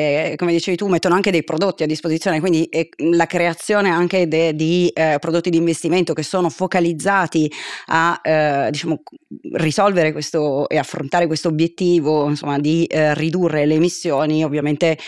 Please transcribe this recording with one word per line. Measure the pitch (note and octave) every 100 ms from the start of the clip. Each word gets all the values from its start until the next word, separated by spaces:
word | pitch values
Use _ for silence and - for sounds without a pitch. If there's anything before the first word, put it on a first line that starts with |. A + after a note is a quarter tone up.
| D3+ D3 D#3+
eh, | D3
come | F3
dicevi | E3+ G3 F3
tu, | G3+
mettono | E3+ F3+ F3+
anche | G3+
dei | E3+
prodotti | - D#3+ G3 -
a | D#3
disposizione, | D#3 E3 D#3+ F#3+ D#3
quindi | F#3 D#3+ E3
è | D#3+ E3 - D#3
la | E3+ E3
creazione | F3+ E3+ E3 - G#3 G3+
anche | E3+ F3 F#3+ E3+
de-, | D#3 E3 D#3
di, | D#3+ F3+ E3+
eh, | - D#3+ D3
prodotti | D#3+ E3+ F3
di | E3
investimento | E3+ D#3+ D#3+ F3+ E3+
che | D#3
sono | D3 F#3 F3
focalizzati | - F#3 F#3 F3 D#3+ F#3 G3 E3+ D#3+ D3+ - - - -
a, | E3 E3+ -
eh, | - D#3 D3+ C#3 B2
diciamo, | D3 E3+ D3+ - - - - -
risolvere | - D#3+ D3 G3+ F#3 D#3
questo | D3 D3+ D#3+ D3+ C3+ -
e | D#3
affrontare | C3 E3 C#3 F3 E3+
questo | D#3+ F3
obiettivo, | D#3 E3 - F3+ F3 D3 D#3 D3
insomma, | D3 D3 C#3+
di, | D3 E3 E3
eh, | D#3 D3+ D3
ridurre | D#3+ F3+ E3+ D3+ D3
le |
emissioni, | D#3 F3 - F3 C#3 D3+ D#3 D#3
ovviamente | D3+ D3 C#3+ E3 D#3